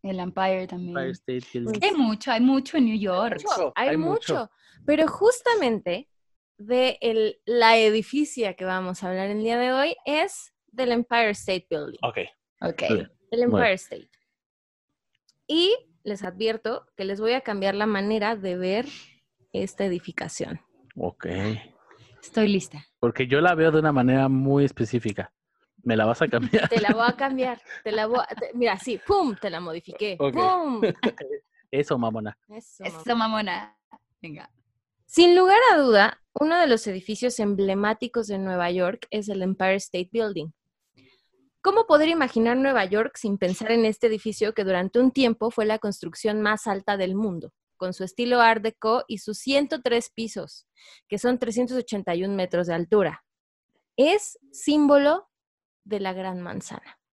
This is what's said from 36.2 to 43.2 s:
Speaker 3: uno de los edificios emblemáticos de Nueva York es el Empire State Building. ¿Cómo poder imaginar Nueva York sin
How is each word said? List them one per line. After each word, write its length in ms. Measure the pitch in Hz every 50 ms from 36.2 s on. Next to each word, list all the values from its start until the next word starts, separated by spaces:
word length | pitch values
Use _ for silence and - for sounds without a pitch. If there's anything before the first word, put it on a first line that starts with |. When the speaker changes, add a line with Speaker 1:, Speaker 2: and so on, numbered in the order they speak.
| _ _ _
Speaker 3:
uno 260 | - 294 311 330 349
de 80 | 339
los 180 | 285 233 220 -
edificios 520 | 214 185 190 180 - 214 - 247 247 240 -
emblemáticos 880 | 214 202 202 190 196 190 190 196 202 214 220 - 254 226 - 240 220
de 120 | 208 202 190
Nueva 320 | 190 190 185 180 175 175
York 360 | 180 185 180 175 208 - - _
es 180 | - 214 202 214
el 120 | 202 190
Empire 340 | 185 190 190 - 185 190 190
State 340 | 196 - - - 180 180 180
Building. 360 | - 233 226 214 202 202 147 160 _ _ _ _ _ _ _ _ _ _ _ _ _ _ _ _ _ _ _ _ _ _
¿Cómo 240 | - 381 403 453 453
poder 240 | 453 311 294 311 320
imaginar 480 | 339 330 277 240 - 226 226 233 247
Nueva 280 | 262 269 277 269 226 190
York 300 | 185 202 208 226 277 -
sin 200 | -